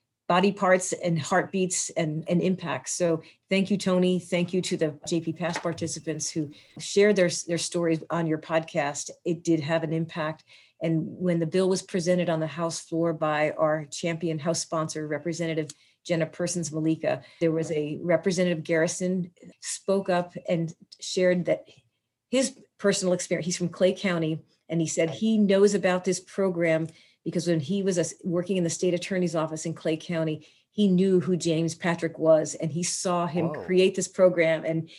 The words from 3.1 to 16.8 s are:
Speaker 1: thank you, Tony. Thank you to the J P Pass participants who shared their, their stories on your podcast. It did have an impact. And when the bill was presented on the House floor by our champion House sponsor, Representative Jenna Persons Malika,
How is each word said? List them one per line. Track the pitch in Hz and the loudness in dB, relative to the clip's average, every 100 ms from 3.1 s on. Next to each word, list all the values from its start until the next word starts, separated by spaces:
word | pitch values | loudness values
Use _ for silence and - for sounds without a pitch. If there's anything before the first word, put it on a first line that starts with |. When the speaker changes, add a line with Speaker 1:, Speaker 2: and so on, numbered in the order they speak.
| 160 - _ - | 0 -6 _ -4
Speaker 1:
thank | 196 190 | -2 0
you, | 196 | 0
Tony. | 190 185 180 180 | 2 2 2 0
Thank | - 175 175 | 0 -2 -2
you | 185 | -2
to | 175 180 | -2 -2
the | 156 143 - | -2 -4 -4
J | 170 | -4
P | 165 | -2
Pass | 160 170 170 | -4 -4 -4
participants | 175 160 165 160 160 156 - | -6 -6 -6 -8 -8 -6 -6
who | 165 147 - - - | -6 -6 -8 -20 -14
shared | - - 208 196 | -2 4 4 6
their, | 175 - - | 2 0 -4
their | 170 | -4
stories | - 175 170 160 - | -4 -2 0 -2 -2
on | 165 165 | -2 -2
your | 156 | -2
podcast. | - 165 156 165 147 143 - - - | 0 -2 -2 -4 -2 -4 -10 -8 -4
It | 170 | -2
did | - 165 | 2 2
have | 143 165 | 2 -2
an | 156 | 0
impact. | 160 165 170 156 160 _ - _ - | -2 -4 -4 -6 -6 _ -20 _ -6
And | 165 160 - | 0 0 -2
when | - 180 170 | -2 0 0
the | 165 | 0
bill | 185 190 | 2 2
was | 190 | 0
presented | - 196 165 180 170 | -2 -4 0 2 2
on | 160 | 0
the | 156 | -2
House | 143 165 165 | -4 -4 -6
floor | - 165 170 | -6 -2 0
by | 160 156 151 151 - | 0 0 0 0 2
our | 156 156 147 | 0 0 -4
champion | - 170 165 170 156 | -6 -4 -2 -2 -2
House | 151 170 | -2 -4
sponsor, | - 160 156 156 151 | -2 -4 -4 -6 -6
Representative | 147 175 165 165 160 151 - _ _ - | -6 -4 -4 -4 -2 -4 -8 _ _ -4
Jenna | 165 | -2
Persons | 160 - 175 175 151 | -2 -2 -4 -2 -4
Malika, | 156 | -2